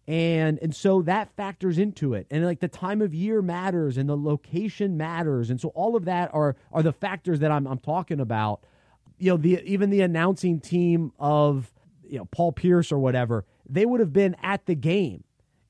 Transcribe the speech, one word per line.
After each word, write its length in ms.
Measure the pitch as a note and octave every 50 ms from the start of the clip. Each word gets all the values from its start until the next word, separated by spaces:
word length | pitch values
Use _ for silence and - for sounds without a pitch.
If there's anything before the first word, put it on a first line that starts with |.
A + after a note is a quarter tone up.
| _
And, 520 | - D#3 E3 E3 E3 E3 D#3+ D#3+ D#3 D#3 - -
and 120 | E3 D3
so 280 | - - G3 F#3+ F#3+ E3+
that 340 | D#3 F#3 G#3+ G#3 - _
factors 400 | - G3+ G3 G3 - F#3 F#3 E3+
into 380 | D#3+ G3+ G#3+ F#3+ - D#3 C#3 A#2+
it. 120 | G2+ - -
And, 120 | C#3 D3+ E3+
like, 180 | F3 F3 -
the 80 | - E3+
time 340 | - - - F#3 G3+ G#3+ G#3+
of 120 | G3+ D3+
year 280 | D#3+ F3+ G#3+ A3 G#3+ F#3+
matters 560 | F3 E3+ F3 F#3 G3 F3+ F3 D#3+ C#3+ B2 C3
and 100 | C3+ C#3+
the 80 | D3
location 800 | C#3+ C#3+ D3+ D3+ D3 - - - E3+ G#3+ G#3+ - - G#3 G3 F3+
matters. 540 | D#3 D#3 D#3+ E3+ E3 E3+ D#3 C#3 B2+ A#2 A2
And 100 | B2+ B2
so 80 | - D#3+ -
all 220 | - F3+ A3+ A#3
of 100 | A3+ F3
that 240 | E3+ F3+ F3 F3 D#3 -
are, 240 | D#3 D3+ D3 B2+ - _ _ -
are 100 | D#3+ D#3
the 120 | E3 C#3
factors 460 | - - G3 F#3 F3+ - F3+ E3+ D3
that 100 | D3+ D#3
I'm, 160 | D3+ D3 C#3
I'm 120 | C3+ C3+ B2+
talking 400 | - - D#3 F3+ F3+ - E3+ C#3+
about. 460 | C3 A2 A2+ A2 G#2+ G#2+ G#2 - _ _ _ _ _ _ _ _ _ - - -
You 140 | F3+ F#3 F3+
know, 40 |
the, 240 | E3+ D3 F3 F#3 F3 -
even 240 | - G3 F#3+ G3+ G3+
the 100 | G3+ G3+
announcing 600 | F#3+ F3 E3 D#3+ E3 F#3 G3 - - F#3 E3+ D#3
team 520 | - - F3 F3 F3 F3 E3+ E3+ E3 D3 - -
of, 520 | D3 D3 D3+ D3 D3 D3 C#3+ C3+ B2 - _ _ _ _ _ _ -
you 140 | - C#3+
know, 80 | B2 F#2+
Paul 280 | - - - E3+ E3+ D#3
Pierce 380 | - - F3+ F3 F3 E3 -
or 80 | D#3 C#3+
whatever, 460 | C3+ C3 B2 B2+ B2 A2+ A#2+ A2 F#2+ - _ _ - -
they 160 | C3 E3 G#3
would 160 | A#3+ B3 A#3+
have 140 | A3+ E3 C#3
been 200 | G3 G3 F#3+ F3 - -
at 220 | F#3 G3+ G3 -
the 100 | - F3+
game 500 | D3 A2+ D#3 E3+ G#3 F#3+ C3+ F#2 - - _ _ _ _ _ _ _ _ _